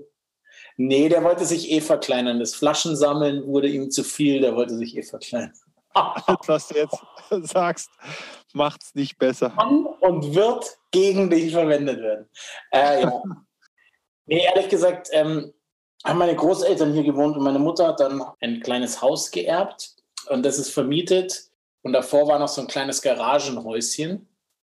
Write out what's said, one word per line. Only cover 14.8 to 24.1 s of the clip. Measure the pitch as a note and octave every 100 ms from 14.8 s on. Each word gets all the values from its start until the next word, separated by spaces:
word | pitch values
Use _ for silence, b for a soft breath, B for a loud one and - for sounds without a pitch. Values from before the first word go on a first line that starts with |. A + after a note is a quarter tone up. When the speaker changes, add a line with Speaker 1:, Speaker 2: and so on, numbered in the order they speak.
| F3+ F3+ -
Speaker 1:
ähm, | D#3 D#3 D#3 - - _ _ _ _
haben | - E3
meine | F3 C#3+
Großeltern | D#3 F#3 F3+ E3 D3
hier | D3+
gewohnt | C#3+ C#3 D3 D3
und |
meine | C#3 C#3
Mutter | D#3 E3+ E3
hat | D#3
dann | C3+ C#3 - -
ein | A#2 A#2
kleines | B2 B2 A#2+ -
Haus | C3 D#3 -
geerbt | F3 E3+ E3+ - - - _ _ - -
und | C3
das | C3+ C3+
ist | C3+
vermietet. | D3+ C3 D#3 F3 F#3 F#3 - - _ _ _
Und | B2+
davor | B2+ B2+ C#3+ D3
war | C#3+
noch | C#3+
so | C#3+
ein | A#2
kleines | C#3 C3+ B2+
Garagenhäuschen. | C3+ A#2 A#2 C#3+ C#3 A#2 A2+ A2+ A2+ - D#3+